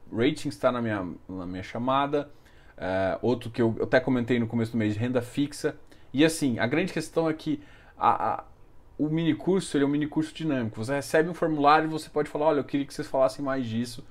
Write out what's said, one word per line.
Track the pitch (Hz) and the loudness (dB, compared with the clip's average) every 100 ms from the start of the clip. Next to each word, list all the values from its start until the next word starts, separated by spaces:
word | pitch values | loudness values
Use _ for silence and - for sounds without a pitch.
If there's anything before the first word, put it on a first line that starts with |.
| - | -8
ratings | 98 135 156 147 - | 0 0 0 -6 0
tá | 127 | 0
na | 123 | 0
minha, | 117 104 90 - - | -2 -2 -4 -10 -12
na | 92 90 | -10 -8
minha | 92 | -8
chamada, | 101 117 123 135 143 147 143 - - - - - | -8 -6 0 0 0 -2 -4 -14 -20 -20 -20 -10
é, | 92 95 95 85 | -4 0 0 0
outro | 113 120 113 | 0 -2 -4
que | 113 | 0
eu, | 117 107 | 0 0
eu | |
até | - 135 | 2 2
comentei | 139 127 120 123 | 2 0 2 0
no | 117 | 0
começo | 117 110 | -2 -2
do | 117 | 0
mês, | 107 | 0
de | 104 | 0
renda | 123 127 | 0 -2
fixa. | 110 - 143 - 151 - - - - | -2 -4 -4 -2 -6 -6 -16 -20 -6
E | 127 | 4
assim, | 160 160 139 110 | 4 4 0 0
a | 117 | 0
grande | 147 180 | 0 0
questão | 170 - - 160 | -4 -2 0 0
é | |
que | 160 156 143 - - - - | -2 -4 -6 -6 -20 -20 0
a, | - - 110 | 0 2 0
a, | - - - - - - - | -2 -8 -20 -20 -20 -16 -4
o | 151 | 0
mini | 160 165 | 2 2
curso, | 139 - 185 - 147 | 2 2 0 2 0
ele | |
é | 139 | 2
um | |
mini | 147 147 | 2 0
curso | 160 156 | -2 -4
dinâmico. | - 160 135 110 113 | -4 -2 0 -2 -4
Você | 113 | -4
recebe | 143 135 160 165 | -4 2 2 2
um | |
formulário | 165 170 151 143 156 160 | 0 0 4 6 6 4
e | |
você | 156 - | -4 -4
pode | 151 147 | -2 -2
falar, | 147 156 | 0 2
"Olha, | 147 | 2
eu | |
queria | 127 143 139 | 0 -2 -2
que | |
vocês | - 143 | -6 -2
falassem | 135 131 - | 2 2 2
mais | 143 135 117 | -4 -4 -2
disso." | 113 120 - - | -2 -4 -8 -16